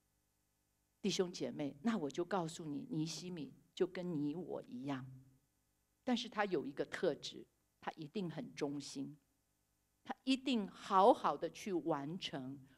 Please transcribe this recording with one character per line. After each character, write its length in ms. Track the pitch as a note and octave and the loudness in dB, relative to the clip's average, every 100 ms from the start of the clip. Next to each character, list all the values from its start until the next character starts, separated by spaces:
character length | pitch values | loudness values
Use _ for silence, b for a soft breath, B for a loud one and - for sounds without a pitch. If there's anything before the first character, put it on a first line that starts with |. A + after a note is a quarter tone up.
| _ _ _ _ _ _ _ _ _ _ | _ _ _ _ _ _ _ _ _ _
弟 80 | G3 | 0
兄 220 | E3+ F3+ | 2 0
姐 180 | F3+ C3 | -2 -4
妹， 260 | C#3+ C#3+ C#3+ | -2 -6 -2
那 140 | A3+ A3 | 0 0
我 120 | D3 | 0
就 160 | C#3+ F3 | -2 0
告 220 | G3 E3 | 0 0
诉 180 | - D#3+ | -4 -6
你， 220 | C#3+ C#3+ | -6 -2
尼 160 | D#3+ D#3+ | -2 -2
希 240 | - F3+ | -4 -6
米 240 | F3+ C#3 - _ | -8 -8 -12 _
就 120 | - F3+ | 0 0
跟 260 | F3+ F3+ D#3+ | 2 -2 0
你 200 | D3 D#3 | 0 -2
我 260 | D3 C#3 | -4 -8
一 220 | - B2 C#3 | -8 -8 -6
样， 200 | C3+ C3 C3 - - _ _ _ _ _ _ | -6 -6 -14 -20 -20 _ _ _ _ _ _
但 120 | - A#3+ | 0 0
是 120 | A3 | 0
他 160 | - G#3 | 0 2
有 200 | E3+ C3 | 2 0
一 60 | |
个 120 | C#3+ D3 | -2 -4
特 300 | - F3+ C3+ | 0 2 2
质， 300 | - C3 - _ _ _ | -2 -12 -16 _ _ _
他 120 | - | -8
一 120 | - D3+ | -8 -6
定 220 | G#3+ F3+ | -4 -4
很 240 | D3 B2 | -4 -8
忠 260 | - D3 C#3+ | -4 -4 -4
心， 380 | C#3 C#3+ C#3 D3 _ _ _ _ _ _ _ _ | -6 -8 -8 -10 _ _ _ _ _ _ _ _
他 120 | - - | -12 -6
一 120 | - C4 | 0 0
定 320 | C4+ A#3+ F#3+ | 2 0 0
好 460 | - - G3 G#3 | -6 4 8 10
好 240 | D#4 F#3 D3 | 10 6 2
的 120 | E3 | -2
去 220 | - - | -4 -2
完 460 | F3+ D3 D3+ C#3 F#3 | 0 2 0 0 -4
成 400 | - D3+ B2+ C#3 C3 | -6 -6 -6 -10 -14